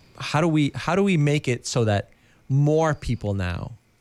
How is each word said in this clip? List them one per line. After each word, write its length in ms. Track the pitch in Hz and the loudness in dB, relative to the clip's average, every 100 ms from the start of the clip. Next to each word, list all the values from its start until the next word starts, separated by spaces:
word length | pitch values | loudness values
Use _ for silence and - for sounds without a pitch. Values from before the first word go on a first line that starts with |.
| _ - | _ -14
how 220 | - 147 | -6 -2
do 80 | 170 | 2
we, 240 | 156 139 | 2 0
how 220 | - - 185 | -2 -2 0
do 80 | |
we 140 | 202 175 | 2 2
make 320 | 147 147 - | 2 2 0
it 180 | 120 - | -4 -4
so 160 | 135 | 0
that 280 | 110 101 - _ _ _ - | 2 0 -2 _ _ _ -2
more 480 | 135 147 156 160 143 | 0 4 4 2 0
people 380 | - 120 104 | -4 -4 -4
now 400 | 98 90 90 - - _ _ | -4 -4 -6 -10 -14 _ _